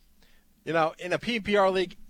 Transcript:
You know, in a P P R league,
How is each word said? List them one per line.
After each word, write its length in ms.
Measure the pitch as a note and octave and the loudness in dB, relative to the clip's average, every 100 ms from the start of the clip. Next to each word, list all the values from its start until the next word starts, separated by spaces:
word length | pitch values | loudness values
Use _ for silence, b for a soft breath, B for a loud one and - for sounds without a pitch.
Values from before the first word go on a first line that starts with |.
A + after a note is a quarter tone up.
| _ _ b b b _ | _ _ b b b _
You 100 | C#3 | -4
know, 180 | D#3+ D#3+ - | 0 0 -2
in 140 | F3+ | -4
a 40 | E3 | -4
P 220 | A3 A#3 | -2 -4
P 160 | G3 G3+ | 0 4
R 140 | F#3+ | 4
league, 260 | F#3 F3+ - | 2 -2 -6